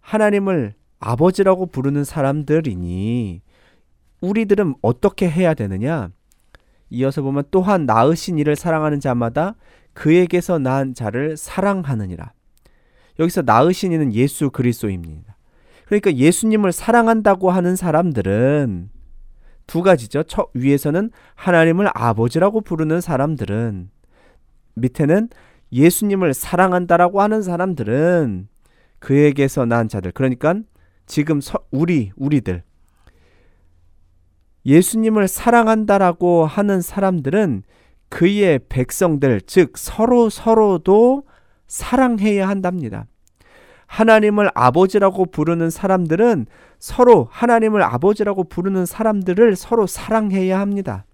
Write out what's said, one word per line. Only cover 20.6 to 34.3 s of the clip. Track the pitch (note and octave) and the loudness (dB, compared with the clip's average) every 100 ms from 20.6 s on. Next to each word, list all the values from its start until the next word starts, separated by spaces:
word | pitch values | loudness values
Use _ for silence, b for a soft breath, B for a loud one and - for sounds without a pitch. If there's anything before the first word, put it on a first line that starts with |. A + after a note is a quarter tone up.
| C3 C#3+ D3+ E3 A3+ b b - | 0 0 0 -2 -4 b b -8
하나님을 | F#3+ E3+ E3 E3+ G3+ | 0 4 4 2 -2
아버지라고 | - A#2 A2 A#2+ E3 G3 A3 | -2 -2 0 0 0 0 0
부르는 | - D#3+ D#3 E3+ | -4 -4 -2 -2
사람들은, | E3+ C3+ D3 C#3+ G2 G#2+ A#2 G2 F#2 _ b b b b _ _ _ A2 | -2 -2 -2 -4 -4 -4 -4 -8 -14 _ b b b b _ _ _ -6
밑에는 | B2 - C#3+ F#3+ A#3 b b b b | -6 -2 0 2 0 b b b b
예수님을 | B2 E3 - G#3 G3 F3 | 2 2 2 -2 0 0
사랑한다라고 | C3 - F3 F#3 F3+ F3 E3+ F3 G3 | -2 -4 0 2 0 2 2 2 2
하는 | G#3 A3 | 0 0
사람들은 | F#3 E3+ F#3+ D3+ G#2 B2+ E3 F3 C3 F#2 G2+ _ _ _ _ _ | -4 -4 -4 -4 -2 0 2 2 0 -4 -10 _ _ _ _ _
그에게서 | - C#3 D3 C#3 C3+ C#3+ A#2 | -2 2 4 2 -2 0 0
난 | A#2 A#2 | 0 -2
자들, | G#2 F2+ | -4 -8
그러니까 | - C3 B2 D3+ G3+ A3 _ _ _ _ | -4 -4 0 -2 -2 -6 _ _ _ _
지금 | D3+ D3 D3 | -4 -2 -2
서-, | - - - | -4 -10 -6
우리, | C3 E3+ D#3+ G2+ - | -2 0 0 -4 -6
우리들, | C3+ C#3 G2+ F2+ - _ _ _ _ _ _ _ _ _ _ _ _ _ _ _ _ | -2 -2 -2 -8 -12 _ _ _ _ _ _ _ _ _ _ _ _ _ _ _ _